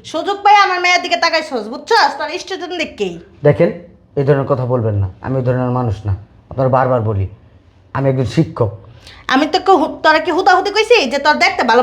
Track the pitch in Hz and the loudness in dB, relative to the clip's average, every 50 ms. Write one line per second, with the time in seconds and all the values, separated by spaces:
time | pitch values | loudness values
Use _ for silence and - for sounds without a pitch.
0 | - - - 311 - 330 403 392 - 403 415 403 392 381 370 359 359 359 359 349 | -16 -10 -8 -6 -4 -4 -4 0 2 4 4 6 4 2 0 0 0 0 0 0
1 | 359 339 349 339 339 339 330 320 311 311 277 240 202 214 240 294 - - 440 453 | 0 -2 -2 0 0 0 0 -2 -4 -4 -6 -8 -8 -8 -12 -12 -4 0 2 2
2 | 339 - - - 311 302 311 359 - - 381 320 339 349 359 349 294 - - - | 2 2 0 -4 -8 -8 -8 -10 -8 -10 -10 -10 -8 -8 -8 -8 -8 -8 -6 -6
3 | 208 185 170 170 - - - - - 147 147 - 165 202 - - - - - _ | -6 -6 -6 -10 -14 -20 -14 0 2 2 4 4 2 0 0 -4 -12 -20 -20 _
4 | _ _ _ 147 139 131 147 139 135 110 143 123 127 120 127 123 110 110 104 101 | _ _ _ -2 0 2 2 2 2 0 -2 -2 0 -2 -2 0 0 0 0 -2
5 | 98 92 90 - - - 131 135 123 123 123 127 127 123 123 127 123 113 101 - | -2 -4 -6 -10 -8 -4 -4 -2 -2 -2 -2 0 -2 -2 -2 -2 -2 -4 -4 -4
6 | - 104 98 - - - _ - _ _ - 127 135 131 135 127 131 127 127 120 | -4 -4 -6 -6 -8 -14 _ -20 _ _ -6 -2 0 0 2 2 2 2 0 0
7 | 110 107 110 98 95 90 - - _ _ _ _ _ _ _ _ _ _ - - | 0 -2 -2 -2 -4 -6 -8 -14 _ _ _ _ _ _ _ _ _ _ -6 -2
8 | 135 135 131 127 139 - - - 160 - - - 120 101 - - - - - - | 0 0 0 0 -2 -2 0 0 -2 -2 -2 -2 -2 -4 -4 -8 -16 -20 -20 -20
9 | - - - - - - 254 269 302 294 - - - 381 381 302 302 311 - - | -20 -20 -20 -16 -6 -2 0 0 2 0 0 0 2 4 4 4 2 0 -4 0
10 | - 320 302 320 311 349 320 330 392 403 370 440 415 403 392 427 440 440 480 440 | 2 2 2 2 0 0 -2 2 2 4 4 4 2 0 0 0 2 4 4 4
11 | 302 240 247 285 277 302 302 240 330 381 403 - - 247 - 381 | 4 0 -2 0 0 0 2 2 2 0 0 0 0 2 4 4